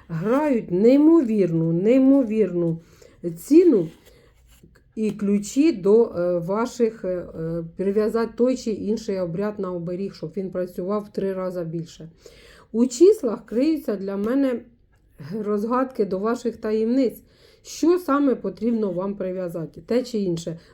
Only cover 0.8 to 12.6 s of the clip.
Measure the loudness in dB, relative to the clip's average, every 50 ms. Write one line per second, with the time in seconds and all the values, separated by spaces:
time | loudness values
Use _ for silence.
0.8 | 6 6 6 8 8 6 6 6 4 2 2 2 2 2 2 0 0 0 0 2
1.8 | 2 4 4 6 6 6 6 4 4 2 0 0 0 0 0 -2 -2 -2 -2 -4
2.8 | -10 _ -20 _ -20 -20 _ _ -10 -10 -10 -10 0 6 6 8 8 8 6 4
3.8 | 2 -2 -8 _ _ -20 _ _ _ _ _ _ _ _ _ _ -20 _ _ _
4.8 | _ _ _ -4 -4 -4 -4 -2 0 0 0 0 -2 -2 0 2 2 2 2 2
5.8 | 2 4 6 6 4 2 0 -2 -2 0 0 -2 -2 -2 -2 -2 -2 -4 0 -2
6.8 | -2 -2 -2 -4 -6 -6 -6 -6 -6 -10 -10 -10 -8 -6 -6 -6 -8 -10 -8 -4
7.8 | -4 0 0 0 0 0 0 -2 -4 -4 0 0 0 2 0 -2 -4 -6 -6 -4
8.8 | -2 -4 -4 -4 -4 -6 -4 -4 -4 -4 -4 -4 -4 -6 -6 -6 -8 -6 -6 -6
9.8 | -6 -6 -6 -6 -8 -8 -10 -12 -12 -10 -8 -8 -8 -6 -6 -6 -6 -6 -6 -8
10.8 | -6 -4 -4 -4 -6 -6 -8 -6 -4 -4 -4 -4 -6 -6 -6 -6 -8 -6 -8 -8
11.8 | -10 -12 -16 -20 -20 -20 -20 _ _ -20 -20 -20 -20 -20 -20 -20